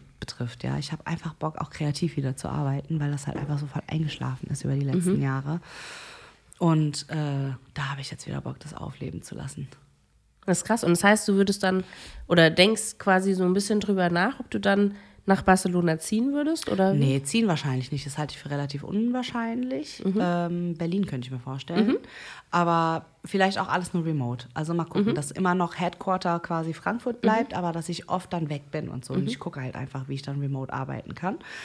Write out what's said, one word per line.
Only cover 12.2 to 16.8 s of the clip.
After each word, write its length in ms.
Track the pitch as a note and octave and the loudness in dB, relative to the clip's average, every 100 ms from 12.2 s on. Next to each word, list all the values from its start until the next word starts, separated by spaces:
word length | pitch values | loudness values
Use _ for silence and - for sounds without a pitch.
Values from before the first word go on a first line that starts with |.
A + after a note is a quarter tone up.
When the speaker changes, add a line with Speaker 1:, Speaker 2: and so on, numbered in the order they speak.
| - | 2
Speaker 2:
oder 220 | E3+ D#3+ | 6 8
denkst 460 | E3 G3 A3 - - | 8 6 6 -2 -2
quasi 340 | - F#3 F#3+ | 4 4 4
so 120 | F#3+ F3+ | 2 4
ein 80 | |
bisschen 260 | F#3+ G3+ G#3 | 2 2 0
drüber 300 | G3 F#3+ F3 | 2 2 4
nach, 300 | E3+ G#3 - | 4 2 -2
ob 120 | - | -6
du 80 | G#3 | 0
dann 360 | G3 G3 G3+ G3+ - - - | 2 4 4 0 -16 -6 2
nach 180 | F#3+ | 4
Barcelona 560 | - F#3 F#3 F3+ E3+ D#3+ | 6 6 6 4 4 2
ziehen 340 | - G#3+ C4 | 0 2 2
würdest, 360 | C#4+ D4 D#4+ - | 2 0 0 0
oder 240 | F#3+ | 2